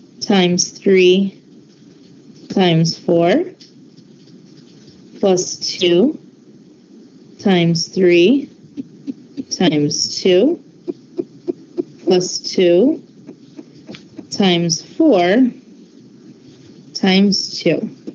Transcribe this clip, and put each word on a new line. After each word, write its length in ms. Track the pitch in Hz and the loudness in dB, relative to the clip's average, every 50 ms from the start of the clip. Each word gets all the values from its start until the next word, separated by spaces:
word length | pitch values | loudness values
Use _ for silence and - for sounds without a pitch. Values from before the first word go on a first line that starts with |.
| - - - - | -20 -20 -20 -14
times 480 | - - 208 190 180 175 175 180 - - | -4 -2 0 2 2 0 0 -2 -4 -6
three 680 | - - - 196 190 185 185 180 180 190 196 190 - - - - - - - _ - _ - - - - - - - - - - - - - - | -6 -6 0 2 2 4 4 4 4 4 2 -2 -6 -12 -20 -20 -20 -20 -20 _ -20 _ -20 -20 -20 -20 -20 -20 -20 -20 -20 -20 -20 -20 -16 -6
times 500 | - 202 190 180 165 160 165 165 - - | -2 0 2 2 2 2 0 0 -4 -6
four 460 | - - 175 170 170 175 214 302 381 - - _ - - _ - - - - - - - - - - - - - - - - - - - - - - - - - - - - - | -4 0 0 2 2 2 2 0 -2 -4 -10 _ -20 -20 _ -20 -20 -20 -20 -20 -20 -20 -20 -20 -20 -20 -20 -20 -20 -20 -20 -20 -20 -20 -20 -20 -20 -20 -20 -20 -20 -20 -10 -2
plus 380 | - 196 185 175 - - - - | 0 0 2 0 0 -6 -10 -10
two 580 | - - - - 185 175 175 175 214 302 - - - - - _ - - - - - - - _ _ _ - - - - - - - - - - | -10 -10 -6 -2 0 2 2 2 2 0 -2 -6 -14 -20 -20 _ -20 -20 -20 -20 -20 -20 -20 _ _ _ -20 -20 -20 -20 -20 -20 -20 -20 -16 -4
times 520 | - 208 190 175 170 170 170 165 - - | 0 0 2 2 2 2 0 -2 -4 -6
three 600 | - 185 190 175 175 170 175 208 269 277 - - - _ - - - - - - - - - - - - - - - - - - | -4 0 2 4 4 6 4 4 4 2 -2 -6 -16 _ -20 -20 -16 -16 -16 -16 -18 -20 -14 -14 -14 -14 -16 -20 -16 -16 -12 -10
times 720 | - - 190 170 156 151 147 147 - - - - - - | -4 -2 0 0 0 0 -2 -2 -4 -4 -6 -6 -8 -4
two 420 | - 196 180 180 226 302 349 - - - - - - - - - - - - - - - - - - - - - - - - - - - - - | 0 2 2 2 2 0 -2 -4 -10 -20 -20 -20 -14 -14 -14 -14 -14 -20 -12 -12 -12 -12 -12 -18 -12 -12 -12 -12 -12 -18 -10 -10 -10 -10 -12 -10
plus 380 | - 165 185 180 180 185 - - | -2 0 0 0 0 -4 -10 -12
two 640 | - - - - 185 175 170 180 226 285 330 - - - - - - - - - - - - - - - - - - - - - - - - - - - | -12 -8 -2 0 2 2 4 4 2 2 0 -4 -8 -20 -20 -20 -20 -20 -20 -20 -20 -20 -20 -20 -20 -20 -20 -20 -20 -20 -20 -20 -20 -20 -20 -20 -18 -12
times 500 | - - 202 185 175 170 170 170 170 - | -4 -2 0 0 0 0 -2 -4 -4 -6
four 680 | - - - - 320 311 233 180 175 175 196 254 262 233 - - - - - - - - - - - - - - - - - - - - - - - - - - - - - | -10 -12 -4 0 2 2 4 4 2 2 2 2 2 0 0 -6 -20 -20 -20 -20 -20 -20 -20 -20 -20 -20 -20 -20 -20 -20 -20 -20 -20 -20 -20 -20 -20 -20 -20 -20 -20 -16 -10
times 680 | - - 196 190 190 202 202 190 - - - - - | -4 -2 0 2 2 2 2 0 -2 -6 -8 -10 -4
two. 300 | - 170 151 - - - - - - - - | -2 -2 -2 -2 -4 -8 -12 -14 -18 -20 -20